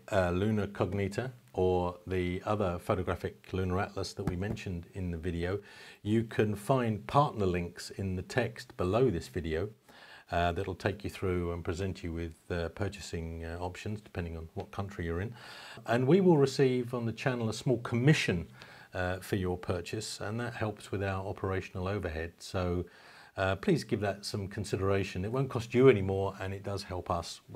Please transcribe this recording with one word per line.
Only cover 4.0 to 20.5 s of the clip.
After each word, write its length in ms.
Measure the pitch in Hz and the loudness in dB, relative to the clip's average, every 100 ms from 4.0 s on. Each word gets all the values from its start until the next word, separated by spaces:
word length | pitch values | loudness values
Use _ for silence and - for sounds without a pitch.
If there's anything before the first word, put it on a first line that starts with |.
| 90 | -6
that 100 | - | -4
we 100 | 95 | -4
mentioned 520 | 87 104 110 101 87 - | -2 -2 -4 -6 -8 -8
in 180 | 98 90 | -6 -4
the 40 | 82 | -4
video, 440 | 90 85 87 101 - - - - | -4 -2 -2 -4 -6 -18 -20 -8
you 220 | 104 113 | 0 2
can 320 | 113 - 107 101 | 2 2 2 2
find 500 | - 135 117 101 - | 2 2 2 -2 2
partner 400 | 139 147 107 95 | 4 4 4 2
links 440 | 87 87 - - | 2 -2 -6 -12
in 260 | - 98 92 | -6 -2 -2
the 60 | |
text 540 | 95 127 117 - - - | -2 0 0 -2 -10 -2
below 320 | 92 107 131 | 2 4 4
this 200 | 85 - | 2 -4
video, 400 | 92 80 78 104 - - - - - - | -6 -2 -2 -4 -8 -20 -20 -20 -20 -4
uh, 180 | 87 87 | 0 2
that'll 240 | 87 95 | 0 -4
take 300 | 90 104 98 | -2 -2 -2
you 60 | 92 | -6
through 420 | - 98 90 87 | -4 0 0 0
and 120 | 87 | -2
present 380 | 90 82 95 87 | -4 -2 -2 -4
you 100 | 87 | -6
with, 220 | 82 85 - - | -4 -6 -8 -6
uh, 180 | 87 85 | -4 -4
purchasing, 720 | - 101 95 - 87 82 82 | -4 -6 -6 -8 -6 -6 -6
uh, 120 | 82 87 | -8 -6
options 400 | 90 90 104 104 | -6 -6 -8 -8
depending 360 | - 92 85 82 | -8 -6 -6 -6
on 120 | 82 | -8
what 180 | 98 - | -10 -8
country 320 | - 98 - | -8 -8 -6
you're 160 | 85 85 | -4 -2
in. 120 | 107 120 - - - - - | -4 -8 -16 -16 -16 -10 0
And 220 | 120 127 | 2 6
we 120 | 190 | 8
will 180 | 185 151 | 8 8
receive 540 | 131 - 131 123 120 | 6 6 4 4 0
on 140 | 123 113 | -2 -4
the 60 | |
channel 360 | 113 139 123 110 | -2 -2 0 0
a 60 | |
small 240 | 107 - 120 | 0 0 0
commission, 680 | 123 117 131 156 - 87 80 - - - - | 0 4 6 6 4 0 -2 -10 -20 -20 -10
uh, 260 | 95 90 92 | -4 -2 -2
for 180 | - 104 | -2 0
your 200 | 90 90 | 0 -2
purchase, 640 | - 90 87 110 - - | -2 -4 -4 -6 -8 -8
and 200 | 101 113 | -6 -4
that 140 | 123 | -6